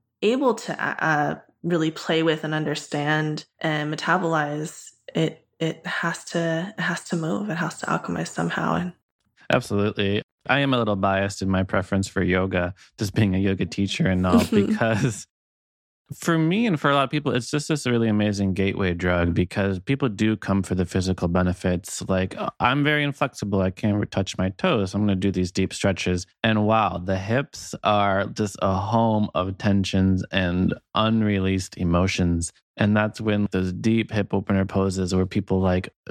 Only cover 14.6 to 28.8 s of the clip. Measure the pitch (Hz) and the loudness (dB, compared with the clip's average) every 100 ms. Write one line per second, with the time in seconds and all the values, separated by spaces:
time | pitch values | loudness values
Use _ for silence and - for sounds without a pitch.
14.6 | 196 214 113 110 135 - - _ _ _ | 2 2 0 0 0 -4 -14 _ _ _
15.6 | _ _ _ _ - - - 165 160 196 | _ _ _ _ -18 -6 0 2 4 2
16.6 | 233 151 147 143 135 151 143 117 113 147 | 2 2 2 2 2 0 0 -2 -2 -4
17.6 | 147 151 127 120 113 107 104 101 98 92 | -2 -2 2 2 4 2 2 2 0 2
18.6 | 98 - 92 85 90 90 87 87 90 107 | 0 0 -2 0 0 2 2 2 0 0
19.6 | 98 92 - 135 131 98 107 107 - 98 | -2 -2 -2 -2 -2 0 0 0 0 0
20.6 | 92 92 87 95 92 90 87 90 90 90 | 0 0 0 0 0 0 0 2 0 0
21.6 | 95 87 - - 82 95 95 - - - | -2 -2 -4 -8 -2 0 -2 -4 -8 0
22.6 | 123 143 147 147 143 - 139 - 104 98 | 0 2 2 2 0 -2 -4 -4 -2 0
23.6 | 95 - 107 101 - 104 95 - 92 - | 0 0 0 0 -2 -4 -4 -2 -4 -2
24.6 | 185 120 95 101 104 92 98 92 90 - | 0 0 0 0 0 2 0 0 -2 -2
25.6 | 95 - 101 92 92 90 - _ 117 107 | -4 -2 -2 0 -2 -2 -4 _ 0 2
26.6 | 107 110 98 - 90 95 95 123 - - | 2 2 2 -2 -4 -4 0 -2 -2 -10
27.6 | - - - 104 101 95 98 117 104 - | -14 -4 0 2 2 2 -2 -2 -4 0
28.6 | 95 95 | 0 0